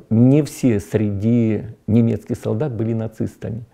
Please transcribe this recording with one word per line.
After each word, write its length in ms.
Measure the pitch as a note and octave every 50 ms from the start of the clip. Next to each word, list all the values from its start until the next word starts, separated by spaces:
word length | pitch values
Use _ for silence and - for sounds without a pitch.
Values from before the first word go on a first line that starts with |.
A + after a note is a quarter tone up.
| - _
не 340 | A2 A2 A#2+ B2+ C#3 D3+ D3
все 360 | C#3 - - - B2+ A2 G2+
среди 840 | - - - G#2 G#2+ G#2 G2+ F#2+ G#2 A2+ A#2+ A#2+ A#2 A2 G#2+ G2+ - A2 - _ _
немецких 500 | - G2+ A#2+ A#2 A2+ A2 - - - A#2+
солдат 360 | - - A#2 A2 G#2+ D3+ D3 A#2
были 200 | G#2 A2+ A2+ A2+
нацистами, 720 | A2 A2 A2 - - A2 - - _ - A2+ A#2 A#2+ A#2+ -